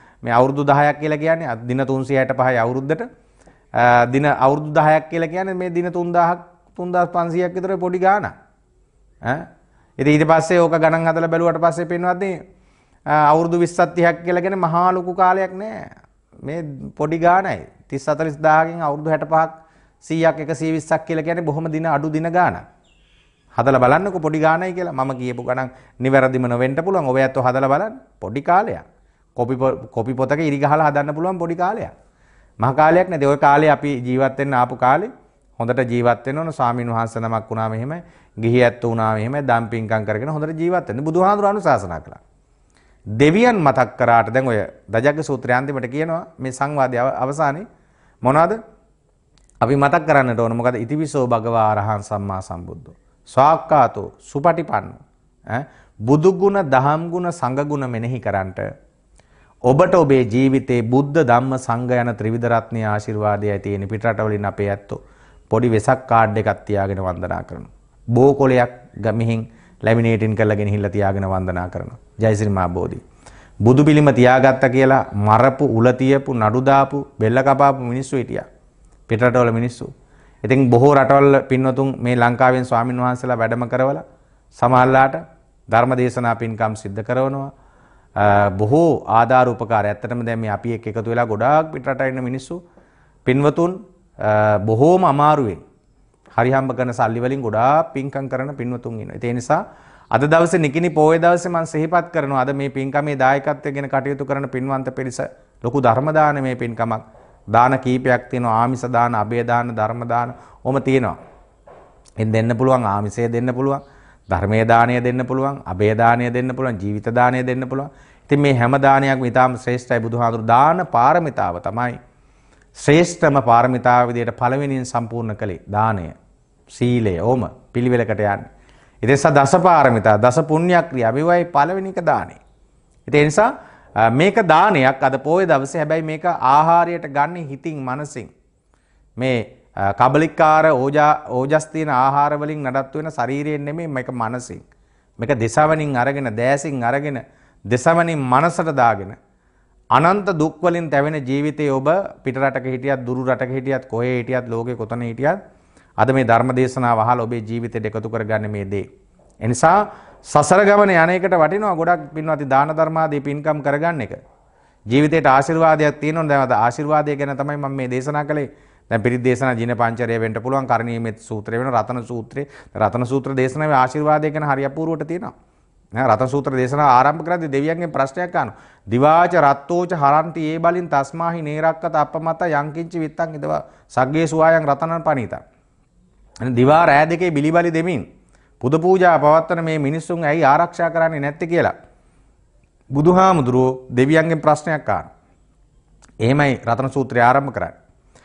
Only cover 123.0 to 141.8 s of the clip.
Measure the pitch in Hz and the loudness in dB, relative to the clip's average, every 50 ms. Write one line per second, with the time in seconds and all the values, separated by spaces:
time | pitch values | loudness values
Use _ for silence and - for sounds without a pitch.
123 | 175 175 - - - 151 139 143 123 120 117 117 120 127 127 120 107 123 123 123 | 4 2 0 0 0 2 2 2 4 4 4 4 4 2 0 0 2 4 4 4
124 | 123 120 120 120 120 117 113 - 127 123 131 139 143 139 135 131 123 123 - 120 | 2 2 -2 -4 -4 -6 -4 -2 -2 -2 -2 -2 -4 -4 -4 -6 -6 -6 -6 -6
125 | 120 110 117 120 117 110 104 - 113 101 87 - - - 101 104 110 113 107 95 | -6 -6 -8 -8 -6 -8 -6 -6 -6 -8 -8 -8 -10 -4 -2 0 0 0 0 -2
126 | 85 78 - - _ _ _ _ _ _ _ _ _ _ - - 123 123 120 120 | -6 -10 -14 -18 _ _ _ _ _ _ _ _ _ _ -6 -2 0 0 2 2
127 | 113 104 90 82 87 113 131 127 104 80 - - _ _ - 123 123 123 123 120 | 0 0 -2 0 0 0 0 0 -2 -6 -10 -14 _ _ -4 -2 0 2 2 0
128 | 117 107 107 98 107 101 101 98 - - - _ _ _ _ _ _ _ _ _ | 0 0 -2 -2 0 -2 -2 -4 -6 -12 -20 _ _ _ _ _ _ _ _ _
129 | - 110 139 139 - 165 143 143 135 135 - 180 170 190 170 156 139 131 117 113 | 0 2 2 4 4 4 4 4 4 6 4 4 6 6 6 6 6 4 4 4
130 | 95 110 107 104 110 123 120 165 151 147 156 160 170 180 180 170 165 170 135 127 | 4 4 4 4 4 4 4 2 0 0 0 0 2 2 2 2 2 0 -2 -2
131 | 117 113 117 139 156 170 175 175 175 175 - 143 143 160 190 196 190 190 185 180 | 0 0 0 0 2 2 2 2 0 0 0 0 0 0 -2 -4 -6 -8 -8 -4
132 | 170 151 139 110 90 90 - - _ _ _ _ _ _ _ _ _ _ _ _ | -2 0 0 0 -2 -8 -14 -20 _ _ _ _ _ _ _ _ _ _ _ _
133 | _ - 135 147 147 151 151 - 214 247 285 - - - - - _ _ - 104 | _ 0 2 2 2 4 4 2 2 2 0 -4 -12 -20 -20 -20 _ _ 0 2
134 | 113 113 117 135 165 202 190 233 214 170 156 185 190 214 196 147 131 131 139 - | 2 2 4 4 2 2 2 2 4 4 6 6 6 4 4 4 2 2 2 2
135 | 143 135 127 131 131 147 165 180 190 170 156 139 135 135 - 170 151 151 160 160 | 0 0 0 -2 -2 0 0 2 2 2 2 0 0 -2 -4 -4 -4 -2 -2 -4
136 | 160 156 156 156 - 151 139 - - 127 135 147 156 160 170 170 170 170 175 165 | -4 -6 -6 -4 -4 -4 -2 0 2 4 4 4 6 4 4 4 4 2 -2 -6
137 | 151 147 135 143 143 156 175 180 165 139 139 135 - 165 156 143 131 127 127 143 | -8 -6 -4 -2 -2 -2 -4 -8 -12 -12 -12 -10 -10 -10 -8 -8 -8 -8 -6 -8
138 | 151 143 - 127 101 73 _ _ _ _ _ _ _ _ _ _ _ _ _ _ | -8 -10 -12 -14 -14 -16 _ _ _ _ _ _ _ _ _ _ _ _ _ _
139 | _ _ _ 117 127 131 127 117 104 - - _ _ _ _ - 98 98 - - | _ _ _ -4 -2 -2 -2 -2 -4 -6 -12 _ _ _ _ -2 -2 0 2 4
140 | 123 131 135 151 160 156 - - 165 156 156 156 156 160 151 123 131 139 143 151 | 4 4 4 4 2 0 2 2 4 4 6 6 4 4 4 2 0 0 2 4
141 | 147 151 151 - - - 120 127 131 143 151 151 151 - - 160 | 4 4 2 0 -2 -6 -4 -4 -2 0 0 0 -2 -4 -6 -6